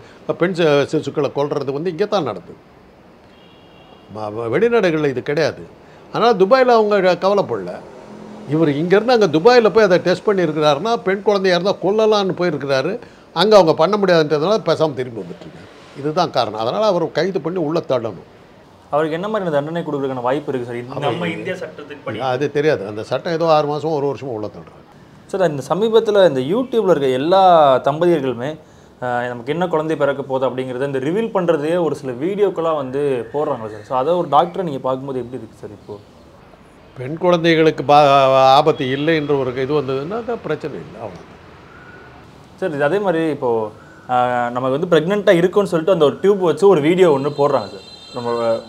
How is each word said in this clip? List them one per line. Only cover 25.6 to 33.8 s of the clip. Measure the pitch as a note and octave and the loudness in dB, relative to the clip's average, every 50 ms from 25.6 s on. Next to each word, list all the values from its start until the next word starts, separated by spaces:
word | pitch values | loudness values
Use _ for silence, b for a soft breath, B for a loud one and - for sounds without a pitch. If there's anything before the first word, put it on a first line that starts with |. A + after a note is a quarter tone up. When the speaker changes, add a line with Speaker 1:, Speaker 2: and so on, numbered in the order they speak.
| B2+ - | -4 -4
Speaker 2:
சமீபத்துல | D#3+ F3 G#3+ A3+ A3 A3+ G#3 G#3+ G#3 G3+ F#3+ E3+ | -2 0 0 2 4 2 2 4 4 6 6 6
இந்த | C#3+ C3 | 4 2
YouTubeல | B2+ C#3 F3+ A#3+ C4+ B3+ - A3+ G#3 F#3+ | 0 -2 -2 -2 -2 0 -2 0 2 4
இருக்க | E3+ D3 C#3 | 2 4 2
எல்லா | C3+ B2+ B2+ C#3 E3 F#3 F#3+ F#3+ F#3 F3 D#3+ D3+ C#3 C3 B2 - | 2 0 0 0 2 4 6 6 6 8 8 6 6 4 4 2
தம்பதியர்களுமே, | C#3 C#3+ D#3 E3+ F3 E3+ D#3 C3 C3 B2 A2+ A#2+ D3 D#3 D#3 b b b b b b b _ | 0 0 2 2 2 2 2 0 -2 -4 -4 -6 -8 -8 -10 b b b b b b b _
அஹ், | B2+ B2 B2 B2 B2 | -6 -4 -4 -2 -4
நமக்கு | B2 B2 A#2+ A#2 C3 D3+ | -4 -6 -8 -8 -6 -4
என்ன | E3 F3+ | -4 -2
குழந்தை | F3+ E3 D#3 D#3 D#3+ D#3+ | -2 -2 -2 -2 -2 -2
பிறக்க | C#3+ D3 C#3 C3+ C3 C3+ | 0 0 0 0 -2 -4
போகுது | B2+ C3 C3 C3+ | -4 -4 -2 -2
அப்படிங்கிறத | C3 A#2+ B2+ C3 C3 B2 B2 C3+ | -2 -2 -4 -6 -6 -6 -6 -4
இந்த | C#3+ C#3 C3+ | -4 -4 -4
reveal | B2+ D3 E3+ G#3 A3+ A3 - | -4 -2 -2 -2 -4 -2 -2
பண்றதையே | G3+ F3+ E3 E3 D3+ C#3+ D#3 E3+ F3+ E3+ | -2 0 0 0 0 0 -2 -2 0 0
ஒரு | D3+ C#3 | -2 -4
சில | C3+ - C3 B2 | -6 -8 -10 -8
வீடியோக்கெல்லாம் | A#2+ C#3+ F3 G#3 F#3+ G#3 F#3 - E3+ E3 E3 D#3+ | -6 -6 -6 -2 0 0 0 0 -2 -2 -2 -2
வந்து | D3+ C#3 B2+ B2+ C#3 D3 C#3+ C3+ A#2+ A2 - - | -4 -4 -6 -4 -4 -2 -2 -2 -4 -4 -6 -6
போடுறாங்க | C#3+ D3+ D#3 C#3 A#2+ A2+ G#2+ G#2+ | -4 -4 -4 -4 -6 -8 -10 -12
சார். | G#2 | -14